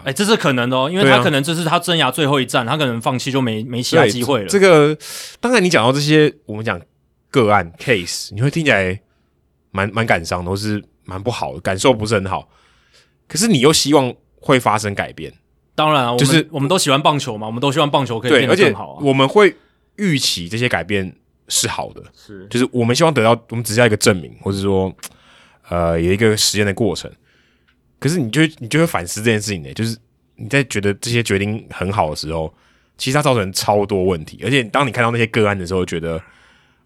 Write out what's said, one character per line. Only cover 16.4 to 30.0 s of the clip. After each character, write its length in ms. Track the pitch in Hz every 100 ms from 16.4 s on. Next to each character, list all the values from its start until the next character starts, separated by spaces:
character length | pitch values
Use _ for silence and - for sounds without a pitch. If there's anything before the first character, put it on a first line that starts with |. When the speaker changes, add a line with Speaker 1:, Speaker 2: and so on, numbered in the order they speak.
Speaker 1:
们， 80 | -
我 80 | 156
们 80 | 143
都 100 | 185
喜 120 | 156
欢 100 | 135
棒 180 | 165 147
球 180 | 131 107
嘛， 100 | 110
我 60 |
们 80 | 117
都 100 | 139
希 80 | 139
望 120 | 143
棒 140 | 143
球 140 | 123 113
可 100 | -
以 20 |
变 180 | 135 131
得 80 | 180
更 180 | 170
好 200 | 101 82
啊。 20 | -
Speaker 2:
对， 0 |
而 60 |
且 60 | 143
我 40 |
们 160 | 135 135
会 260 | 208 196 - _ _ _ -
预 220 | 202 147
期 300 | - - 85
这 80 | 110
些 100 | 123
改 140 | 92
变 320 | 82 101 95 - _ _ -
是 200 | - 113
好 240 | - -
的。 100 | - -
Speaker 1:
是。 320 | _ - 101 98
Speaker 2:
就 100 | 120
是 100 | 123
我 120 | 123
们 100 | 117
希 100 | 123
望 100 | 165
得 80 | 135
到， 180 | 110 117 -
我 40 |
们 100 | 117
只 100 | 107
是 60 | 107
要 60 | 120
一 20 |
个 80 | 104
证 200 | 120 92
明， 180 | 65 57
或 80 | 98
者 80 | 98
说， 340 | 98 95 95 - - - _ _ _ _ -
呃， 320 | 87 85 82
有 120 | 87
一 40 | 98
个 200 | 110 107
实 220 | - 101
验 80 | 101
的 80 |
过 220 | 92 107 78
程。 140 | - - _ _ _ _ _ _ _ _
可 80 | 135
是 100 | 175
你 120 | 117
就， 120 | 151 160 -
你 100 | 113
就 100 | 151
会 80 | 165
反 200 | 90 87
思 160 | 104
这 80 | 113
件 100 | 107
事 120 | 104
情 100 | 95
欸， 80 | 69
就 120 | 85
是 120 | 113 113